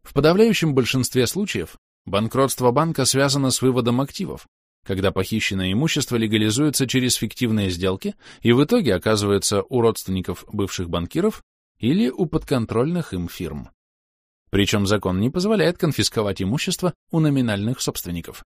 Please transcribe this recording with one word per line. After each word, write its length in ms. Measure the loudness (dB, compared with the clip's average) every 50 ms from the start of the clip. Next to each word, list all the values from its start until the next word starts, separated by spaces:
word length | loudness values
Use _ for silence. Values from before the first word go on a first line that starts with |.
В 120 | _ -2 -2
подавляющем 600 | 2 4 4 6 6 6 4 4 2 2 2 2
большинстве 540 | 2 2 2 0 0 -2 0 2 0 0
случаев 500 | 0 0 -4 -4 -4 -4 -6 -6 -6 -12 -20 _ _ _ _ _
Банкротство 640 | -2 -2 0 0 0 2 2 2 2 0 2 2 2
банка 340 | 4 4 0 0 0 0 0
связано 440 | 2 2 2 2 2 2 0 0 0
с 120 | 0 2
выводом 380 | 2 2 2 2 2 2 2 0
активов, 480 | 0 -4 -6 -10 -8 -8 -8 -12 -14 _ _ _ _ _ _ _ _
когда 260 | -6 -4 0 0 0
похищенное 640 | 0 0 -2 0 -2 -2 -2 -2 -2 -2 -2 0 0
имущество 420 | 0 0 0 0 -2 -2 0 0
легализуется 720 | 0 0 2 2 2 2 2 2 2 0 0 0 0 -2
через 280 | 0 0 0 2 2 0
фиктивные 560 | -2 -4 -6 -4 -4 -2 0 0 0 0 -2
сделки 440 | -2 -2 -2 -2 -2 -2 -6 -8 -8 _ -20 -20 -20 -2
и 100 | 4 4
в 120 | 6 6 4
итоге 300 | 4 2 2 2 2 0
оказывается 720 | 2 2 0 0 2 2 2 2 2 2 0 0 -2 -2
у 180 | -2 -2 2
родственников 640 | 2 2 2 0 -6 -4 -4 -4 -4 -6 -8 -10 -12 -8
бывших 380 | -4 -4 -4 -4 -4 -8 -6 -4
банкиров 520 | -4 -6 -6 -4 -2 0 0 0 -2 -4 _ _ _ _ _ _ _ _
или 300 | -2 0 2 2 2 0
у 180 | 0 -2 -4
подконтрольных 840 | -2 -2 -4 -2 0 -2 -2 0 0 0 0 0 0 -2 -4 -4 -4 -6
им 140 | -6 -6
фирм. 420 | -6 -6 -8 -8 -8 -8 -10 -12 -14 _ _ _ _ _ _ _ _ _ _ _ _ _ _ _ _
Причем 340 | 0 2 2 2 2 0 2
закон 340 | 2 0 0 0 -2 0 0
не 100 | 0 0
позволяет 480 | 0 -2 0 0 2 2 2 0 0
конфисковать 640 | 0 -2 0 0 0 -2 0 0 -2 -2 -2 -2 -2
имущество 520 | -2 -2 -2 -2 -2 -4 -4 -2 -2 -4 -4 _ _ _
у 80 | 0 2
номинальных 640 | 2 2 2 2 0 0 0 -2 -2 -2 -4 -2
собственников. 640 | -4 -6 -6 -6 -8 -6 -8 -8 -8 -10 -16 -18 -20 _ _